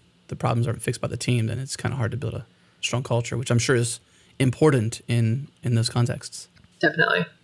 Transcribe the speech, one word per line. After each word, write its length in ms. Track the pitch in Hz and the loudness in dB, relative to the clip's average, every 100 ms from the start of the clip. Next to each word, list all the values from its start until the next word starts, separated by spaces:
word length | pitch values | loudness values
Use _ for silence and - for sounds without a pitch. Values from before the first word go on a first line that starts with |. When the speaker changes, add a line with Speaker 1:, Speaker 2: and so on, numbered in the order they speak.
| _ _ - | _ _ -14
Speaker 1:
the 80 | - | -4
problems 300 | 120 120 120 | -2 0 0
aren't 140 | - | -2
fixed 200 | - 123 | -4 -4
by 60 | 110 | -4
the 100 | 120 | -6
team, 280 | - 120 110 | -2 0 0
then 140 | - | -4
it's 180 | 135 - | -8 -6
kinda 180 | 110 135 | -6 -2
hard 160 | 110 | -4
to 60 | - | -4
build 160 | - | -6
a 120 | - - _ _ _ | -8 -10 _ _ _
strong 220 | - 120 | -4 -4
culture, 340 | 127 120 117 120 | 0 -2 -2 -4
which 140 | 135 | 0
I'm 80 | 120 | 0
sure 160 | 120 123 | 4 2
is 240 | 117 - _ _ _ - | 2 -4 _ _ _ 0
important 600 | 131 - 156 135 113 - - | 0 4 4 4 2 -4 -2
in, 400 | 117 113 123 143 _ | 2 2 0 -4 _
in 140 | - 117 | 0 2
those 140 | 113 | 2
contexts. 580 | 123 117 - - - - - - - | 2 0 0 -8 -16 -18 -20 -20 0
Speaker 2:
Definitely. 440 | 151 156 - - 170 _ | 0 2 2 2 -2 _